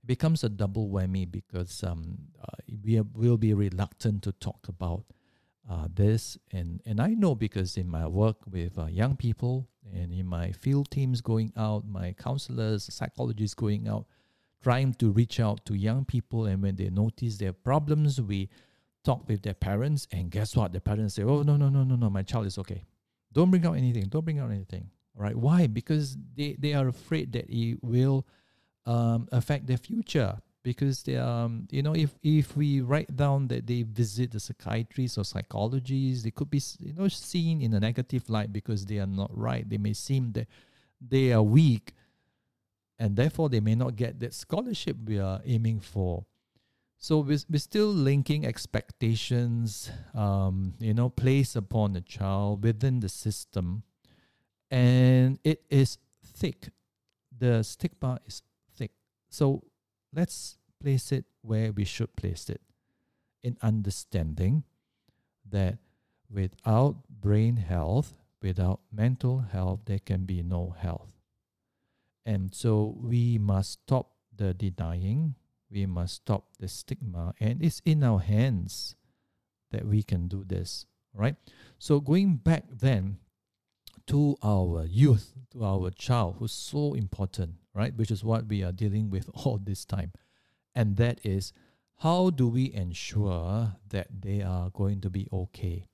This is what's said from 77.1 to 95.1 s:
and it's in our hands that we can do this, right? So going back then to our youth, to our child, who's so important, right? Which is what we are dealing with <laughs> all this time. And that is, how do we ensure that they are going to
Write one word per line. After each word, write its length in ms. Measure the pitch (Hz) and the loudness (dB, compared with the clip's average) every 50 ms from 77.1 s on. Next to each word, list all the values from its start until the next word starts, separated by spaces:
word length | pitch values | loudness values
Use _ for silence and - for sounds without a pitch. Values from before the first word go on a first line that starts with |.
| 87 87 85 90 - _ | -6 -6 -6 -6 -4 _
and 220 | 107 107 120 143 | -2 -2 -2 0
it's 180 | 160 165 - - _ | 0 -2 -2 0 _
in 200 | 165 156 151 139 | 2 2 4 4
our 160 | 120 110 95 | 4 4 2
hands 760 | 85 87 104 107 123 135 117 92 85 92 - - - - - _ _ _ _ _ _ _ _ _ _ _ _ _ _ _ | 2 2 2 4 4 2 2 -2 -2 -6 -8 -10 -10 -12 -12 _ _ _ _ _ _ _ _ _ _ _ _ _ _ _
that 160 | - - - | -8 -6 0
we 160 | - 104 107 | 2 2 2
can 260 | 101 - 101 90 85 87 | 2 2 -2 -2 0 -2
do 160 | 92 95 95 | -4 -6 -6
this, 420 | 95 92 92 92 - - - - _ _ _ _ _ _ | -6 -4 -4 -4 -6 -8 -12 -14 _ _ _ _ _ _
right? 220 | 101 107 131 147 _ _ - - - - - _ _ | -2 0 0 -2 _ _ -20 -20 -20 -20 -20 _ _
So 220 | - - 151 143 | 0 2 2 2
going 360 | 143 131 156 190 196 196 170 | 4 4 2 4 4 4 2
back 280 | 123 - 160 165 151 - - | 4 4 2 2 2 0 -8
then 460 | 131 110 127 135 131 98 92 98 101 - _ _ _ _ _ _ _ _ _ _ _ _ _ - _ - _ - | -6 0 2 2 2 2 0 -2 -4 -8 _ _ _ _ _ _ _ _ _ _ _ _ _ -20 _ -20 _ 0
to 280 | 147 143 147 143 139 - | 2 4 4 4 2 2
our 420 | - 107 104 95 92 87 85 82 80 | 2 2 4 4 2 2 0 -2 -2
youth, 480 | 82 90 110 139 151 120 101 - - _ 131 - _ | 0 4 6 8 8 8 6 4 -4 _ -20 -20 _
to 120 | _ 127 113 | _ -4 -2
our 260 | 98 95 98 90 90 | 0 0 0 0 -2
child, 460 | 92 _ - - 127 120 104 85 85 - | -6 _ -2 0 2 2 2 0 -2 -6
who's 140 | 120 101 | -8 -8
so 420 | - - - - - 147 147 147 139 | -8 -8 -12 -6 -4 -2 -2 0 0
important, 600 | 127 104 95 - - 98 92 - - 92 80 82 - _ _ _ | -2 -4 -4 -4 -4 -6 -4 -2 -4 -6 -6 -6 -14 _ _ _
right? 220 | 101 107 135 131 | -4 -4 -4 -2
Which 140 | 110 110 - | -2 -2 -2
is 120 | 113 92 | -2 -2
what 240 | 107 113 113 113 113 | 0 0 0 0 0
we 160 | 107 107 101 | -2 -2 -2
are 100 | 95 90 | -2 -2
dealing 380 | 92 90 110 104 98 107 110 104 | -2 -2 -2 0 0 0 0 0
with 180 | 95 95 - - | -2 -4 -6 -6
<laughs> 40 | - | -12
all 240 | - - 143 117 101 | -4 -2 -2 -2 -2
this 260 | 98 104 98 - - | -4 -6 -6 -8 -6
time. 280 | - 95 98 - 87 - - _ _ _ _ _ _ _ _ _ _ _ | -6 -4 -4 -4 -6 -10 -14 _ _ _ _ _ _ _ _ _ _ _
And 220 | 123 113 104 98 95 | 0 0 2 4 2
that 220 | 117 120 120 - - | 2 2 2 -2 -4
is, 300 | 104 95 98 92 - _ _ _ _ _ _ _ _ _ _ | -2 -2 -2 -4 -6 _ _ _ _ _ _ _ _ _ _
how 280 | - 160 170 180 185 185 | 0 2 2 4 4 2
do 200 | 165 131 131 120 | 4 2 2 2
we 220 | 117 127 131 135 - | 2 0 0 0 -2
ensure 1000 | 101 90 87 85 - - - - 104 101 98 90 85 82 87 98 110 117 110 92 - _ 101 | -4 -4 -4 -6 -8 -10 -4 -2 0 0 0 0 -2 -2 -2 -2 0 -2 -2 -4 -8 _ -6
that 200 | 101 98 90 - - 98 | -6 -6 -6 -6 -12 -10
they 220 | 92 95 98 101 | -6 -4 -4 -2
are 260 | 98 92 92 90 90 92 | -2 -2 -2 -2 -2 -4
going 320 | - - 101 98 101 98 | -2 -2 0 0 0 -2
to 80 | 92 98 | -4 -4